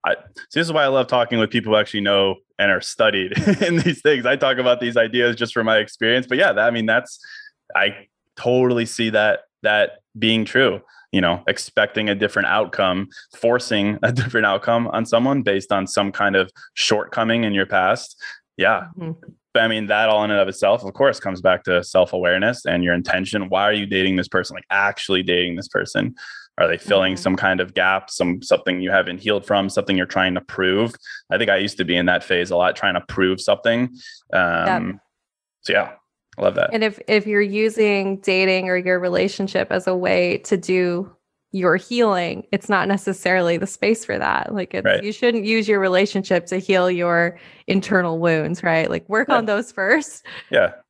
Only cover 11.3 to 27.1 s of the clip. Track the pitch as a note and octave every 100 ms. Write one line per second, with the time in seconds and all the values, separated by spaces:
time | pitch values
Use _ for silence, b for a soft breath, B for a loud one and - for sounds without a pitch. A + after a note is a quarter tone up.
11.3 | F2 - - - - G#2 A2 G#2+ G2+ G#2
12.3 | G#2 - G#2 F#2+ - F#2+ F#2 G2+ B B
13.3 | - A#2 B2 - G#2+ G2+ G#2 A2 B2 A2
14.3 | A#2 G#2 G2 - A#2 A#2 G2 A2 A#2 C3
15.3 | C#3 G#2 G2 - G2 G2 - G2+ - G2+
16.3 | F#2+ F#2 B B - - G#2+ - - A2+
17.3 | A#2 A2+ G2 F#2+ G2 F#2 - - - B
18.3 | B _ - F#2 G#2+ - F#3 E3 D#3+ -
19.3 | _ _ A#2 A2+ A2 G#2 G#2 A2+ G#2+ G#2+
20.3 | G2+ F#2+ F#2+ G2+ A#2 F#2+ - C#3 A2 G2
21.3 | F#2 F#2 F2+ - F2 F2 F#2+ F2+ F2+ F2+
22.3 | F#2 G#2+ B2 - F2 F2+ F2 - F2+ F#2+
23.3 | G#2+ F#2+ F#2+ G#2 G#2+ G2+ G2 F#2+ F#2 E2+
24.3 | F#2 F2 F#2 - G2 G2+ - - F#2 F#2
25.3 | F2 F2+ F2 - - F#2 - G2+ - B
26.3 | B B - E2+ E2+ - G2 F#2+